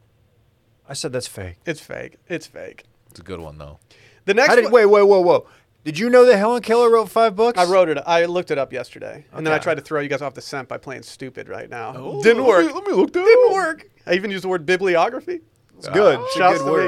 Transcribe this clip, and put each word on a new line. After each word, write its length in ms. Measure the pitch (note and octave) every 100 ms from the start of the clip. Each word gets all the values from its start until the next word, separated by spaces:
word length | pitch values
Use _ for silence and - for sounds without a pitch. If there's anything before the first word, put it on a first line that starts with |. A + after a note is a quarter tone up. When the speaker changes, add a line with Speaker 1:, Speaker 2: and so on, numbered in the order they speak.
| _ _ _ _ _ _ _ _ -
Speaker 1:
I 40 |
said 200 | C#3 D#3
that's 140 | B2 -
fake. 280 | - F#2 F2 -
Speaker 2:
It's 140 | D#3
fake. 360 | - - B1+ _ -
It's 180 | E3+ -
fake. 380 | - F2+ - _ _ _
Speaker 3:
It's 100 | -
a 20 |
good 160 | E2+ F2
one, 180 | D#2+ D2+
though. 220 | C#2+ D2 _ _ _ _ -
Speaker 2:
The 80 |
next 160 | G3+ C#4+
Speaker 1:
How 60 | A#3+
did, 100 | G#3+
Speaker 2:
one 80 |
Speaker 1:
wait, 120 | A#3 G3+
wait, 160 | G#3
whoa, 180 | G3+ G3
whoa. 260 | F3+ C#3+ - _ _ _
Did 160 | D3 D3+
you 100 | A#3+
know 160 | B3 B3
that 120 | G3+
Helen 260 | G#3+ B3
Keller 260 | - A#3 A#3+
wrote 200 | A3+ G#3
five 260 | A3+ A3+ F#3+
books? 240 | A#3 G#3
Speaker 2:
I 60 | F3
wrote 240 | F#3+ E3+
it. 100 | C#3+ E3
I 180 | E3+ E3+
looked 240 | F3 E3
it 80 | C#3+
up 160 | C3
yesterday, 500 | B2 B2 - G#2 A2 _
and 120 | D3 D#3
then 80 |
I 40 | D3+
Speaker 1:
Okay. 60 | E3+
Speaker 2:
tried 100 | D3
to 60 |
throw 200 | - D3+
you 80 | C#3+
guys 140 | C#3
off 100 | C#3
the 80 | B2+
scent 260 | - C#3 B2
by 100 | A#2+
playing 240 | C#3 B2
stupid 440 | A#2+ - C3 A#2+ -
right 220 | F#2+ A2+
now. 240 | A#2+ A2+ B2+
Speaker 3:
Oh, 280 | C3+ -
Speaker 2:
Didn't 180 | A3 A#3
Speaker 3:
let 60 | C4
Speaker 2:
work. 160 | F#3 D4+
Speaker 3:
me, 80 |
let 140 | D#4 G4+
me 60 |
look 200 | E4+ -
that 100 | F4
Speaker 2:
Didn't 240 | G4 B4 A#4+
Speaker 3:
up. 40 |
Speaker 2:
work. 340 | F#4+ E4 D#4+ - _ -
I 60 | F3+
even 160 | G3+
used 120 | F#3+
the 40 | F#3
word 180 | F3+ D3+
bibliography. 760 | F#3 F#3+ E3+ G3+ C4 - F4 _ _ _ _
Speaker 1:
It's 100 | -
good. 280 | F#3+ G3+ C3+
Speaker 3:
Ah. 40 | -
Speaker 1:
It's 100 | -
a 40 |
Speaker 2:
Shouts 180 | F#3 D#3+
Speaker 1:
good 60 | C#3+
Speaker 2:
to 60 |
Speaker 1:
word. 140 | D#3